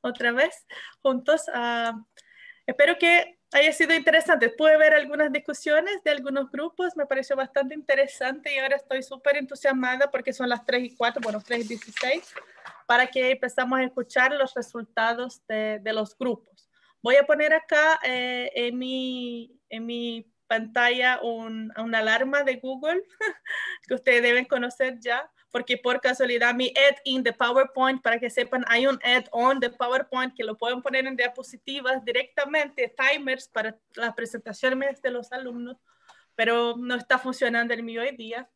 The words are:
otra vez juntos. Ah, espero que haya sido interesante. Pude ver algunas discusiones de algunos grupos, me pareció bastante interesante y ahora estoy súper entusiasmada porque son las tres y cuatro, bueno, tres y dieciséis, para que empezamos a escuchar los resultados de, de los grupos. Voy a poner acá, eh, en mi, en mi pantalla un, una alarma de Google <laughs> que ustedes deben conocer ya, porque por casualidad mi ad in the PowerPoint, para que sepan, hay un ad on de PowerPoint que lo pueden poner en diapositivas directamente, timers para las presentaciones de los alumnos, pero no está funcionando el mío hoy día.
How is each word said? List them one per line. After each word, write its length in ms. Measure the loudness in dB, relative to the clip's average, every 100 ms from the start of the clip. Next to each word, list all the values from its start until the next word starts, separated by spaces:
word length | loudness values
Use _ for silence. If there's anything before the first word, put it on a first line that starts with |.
| -8
otra 260 | -2 -2
vez 340 | 2 0 -2 _ -20 -20 _
juntos. 420 | -2 0 2 2 0
Ah, 460 | -4 -2 -2 -4 -6 -16 _ _ _ -20 -10 -8
espero 320 | 4 4 6
que 400 | 4 4 2 _ _
haya 200 | 4 4
sido 220 | 4 2
interesante. 560 | 4 4 4 4 4 2
Pude 260 | 4 6 8
ver 160 | 8
algunas 400 | 6 2 -2 0
discusiones 720 | 0 -6 -6 2 2 2 -4
de 60 | -2
algunos 400 | -2 -2 -4 -4
grupos, 440 | -6 -8 -4 -4 -4
me 100 | -2
pareció 300 | -2 -2 -4
bastante 380 | -2 -2 -4
interesante 800 | -6 0 2 2 -2 -6 -6 -6
y 40 | -4
ahora 180 | -2 -2
estoy 260 | -2 -6
súper 340 | -6 -4 0 0
entusiasmada 760 | -4 -2 0 0 -2 0 0
porque 220 | 0 -6
son 180 | -4 -4
las 140 | -2 -2
tres 180 | -2
y 120 | -4 -2
cuatro, 260 | -2 -2
bueno, 180 | -6 -6
tres 200 | -6 -6
y 40 | -6
dieciséis, 680 | -10 -12 -6 -2 -2 -4 -20 -20 -20 -20 -18 2
para 200 | 2 4
que 240 | 0 0
empezamos 480 | 0 -2 -2 0 0
a 60 |
escuchar 480 | 0 -4 -2 2 2
los 200 | 2 -2
resultados 840 | -2 -8 -12 -8 -2 0 -2 -6 -12 -6
de, 320 | -4 -4 -4
de 140 | -4
los 240 | -4 -4 _
grupos. 500 | -4 -4 _ _ _ _ _ _
Voy 160 | 4 6
a 80 |
poner 300 | 6 2 4
acá, 440 | 2 4 4 4 2
eh, 460 | 0 -2 -4 -4 -4
en 220 | -4 -4 -4
mi, 800 | -6 -4 -4 -6 -8 -10 -14 _ _
en 160 | -12 -8
mi 440 | -6 -6 -8 -14 _ _
pantalla 760 | -4 -2 0 2 2 0 0
un, 500 | -4 -6 -8 -10 -10 -8
una 220 | -2 0
alarma 420 | 2 2 2 0
de 140 | 0 -2
Google 460 | -6 -4 -2 -2 -4 _
<laughs> 680 | -6 -6 -10 -8 -8 -10 -6
que 60 |
ustedes 280 | -2 2 4
deben 220 | 4 2
conocer 540 | 0 -2 -2 -2 -4 -4
ya, 300 | -4 -4 -6 _ _
porque 260 | -8 -2 -2
por 240 | 0 0
casualidad 520 | 0 0 0 2 2
mi 160 | 2 0
ad 260 | 4 4 4
in 180 | -4 -2
the 100 | -2
PowerPoint, 680 | 0 2 2 2 2 0 2
para 160 | -2 -2
que 100 | -2
sepan, 360 | -4 -2 -4 0
hay 220 | 2 2
un 100 | 0
ad 220 | 2 0 0
on 300 | 2 2 2
de 100 | -2
PowerPoint 640 | -2 0 0 -2 -4 -4
que 80 | -6
lo 160 | -8 -4
pueden 240 | -4 -4
poner 240 | -2 -2 -2
en 80 |
diapositivas 920 | -2 -2 -4 -16 -16 -12 -6 -4 -4
directamente, 880 | 0 -2 0 -4 0 0 -2 -2 -4 0
timers 500 | 0 0 -2 -6 -6
para 320 | -6 -6 -8 _
las 200 | -6 -6
presentaciones 840 | -6 -10 -10 -12 -2 -2 0 -4 -4
de 100 | -6
los 180 | -6 -8
alumnos, 460 | -12 -10 -12 -12 -16 _ _ _ -20 _
pero 400 | -2 2 2 0 -2
no 200 | -4 -6
está 240 | 0 0
funcionando 520 | 0 -2 0 0 -2
el 120 | -4
mío 180 | -6 -6
hoy 140 | -8 -8
día. 340 | -12 -12 -12